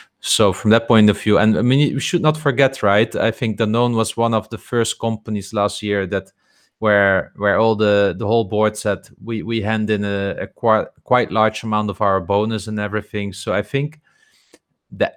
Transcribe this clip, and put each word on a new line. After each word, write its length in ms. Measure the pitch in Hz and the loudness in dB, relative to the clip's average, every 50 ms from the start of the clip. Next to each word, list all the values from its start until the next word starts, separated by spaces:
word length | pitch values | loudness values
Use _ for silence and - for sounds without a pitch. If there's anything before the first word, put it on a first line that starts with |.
| - _ _ _ | -20 _ _ _
So 320 | - - - - 110 98 90 | -6 -4 0 2 2 2 2
from 180 | - - 107 107 | 0 2 4 4
that 160 | 117 113 - | 4 4 4
point 200 | 120 110 107 107 | 6 6 6 6
of 80 | 101 - | 4 2
view, 180 | - 107 104 101 | 2 2 2 4
and 180 | 104 110 110 120 | 4 4 2 2
I 40 | 107 | 2
mean, 320 | 123 131 139 147 131 - | 2 2 2 2 0 0
we 60 | 143 | -2
should 220 | - - - 175 147 | -6 -2 -2 0 2
not 140 | 156 156 | 2 0
forget, 460 | 156 - 147 127 117 139 131 135 - - | 2 0 -2 0 2 0 0 0 0 0
right? 320 | 101 98 104 113 113 - | 2 4 4 2 0 0
I 140 | 110 - 113 | -2 -2 -2
think 280 | 113 - 123 113 107 - | -2 -2 -4 -4 -2 -2
Danone 360 | 117 104 107 117 123 123 120 | -2 0 2 0 0 0 0
was 200 | 113 110 - - | 0 -2 -2 -2
one 180 | - 117 117 117 | -2 -2 0 0
of 140 | 110 101 - | -2 -4 -4
the 80 | - 104 | -12 -14
first 400 | - - - 120 113 - - - | -10 -4 -2 -2 0 -2 -2 -4
companies 520 | - 117 113 107 - - 110 104 95 - - | -4 -4 -4 -4 -6 -6 -6 -6 -6 -4 -2
last 300 | 110 101 104 - - - | -2 0 0 -2 -4 -4
year 240 | 104 101 101 98 | -2 -2 -2 -2
that 260 | 92 98 98 92 - _ _ _ _ _ _ _ _ _ _ | -2 -4 -4 -6 -6 _ _ _ _ _ _ _ _ _ _
where, 520 | - 107 104 101 101 98 98 95 - - _ | 0 2 4 4 4 4 2 2 0 -4 _
where 220 | - 101 104 98 92 | -4 -2 0 2 2
all 180 | 113 113 113 | 2 2 2
the, 380 | 104 107 104 104 101 101 98 87 92 | 2 2 2 4 2 2 0 0 -2
the 80 | 110 | -2
whole 160 | 101 113 117 113 | -2 0 0 0
board 320 | 95 107 104 107 107 107 | -2 0 0 0 0 0
said, 320 | - - 107 98 90 - - - _ - | -2 -4 -4 -4 -4 -6 -16 -20 _ -10
"We, 200 | 107 117 110 80 | -8 -6 -6 -6
we 160 | 104 117 113 | -4 -4 -4
hand 280 | 98 104 110 110 110 104 | -2 -2 -2 -2 0 -2
in 140 | 110 101 101 | -2 -2 -2
a, 300 | 101 101 98 98 98 90 87 | -4 -4 -4 -4 -4 -6 -6
a 60 | 95 104 | -8 -12
qui-, 380 | - _ - 117 110 107 85 - _ _ _ | -12 _ 0 2 2 2 0 -4 _ _ _
quite 260 | - 123 123 117 - | 0 0 0 0 0
large 320 | - 110 107 110 107 - - | 0 2 2 2 0 -2 -6
amount 280 | 113 107 107 107 104 | -2 -2 -2 -2 -2
of 100 | 95 - | -2 -2
our 200 | 107 101 98 95 | 0 0 0 0
bonus 460 | 90 85 101 101 107 110 113 107 92 110 | 0 0 0 0 0 0 -2 -6 -6 -6
and 100 | 107 104 | -6 -6
everything." 520 | 104 104 101 107 101 - - 104 101 101 92 | -6 -4 -4 -6 -8 -6 -8 -6 -6 -6 -8
So 180 | - - - 95 | -10 -6 -4 -2
I 100 | 98 101 | -2 -2
think 380 | - - 139 143 151 151 - _ _ _ _ _ _ _ _ _ _ _ _ _ _ _ _ _ _ | -2 -4 -4 -4 -4 -8 -14 _ _ _ _ _ _ _ _ _ _ _ _ _ _ _ _ _ _
the 180 | - 95 104 - - | -6 -4 -4 -4 -2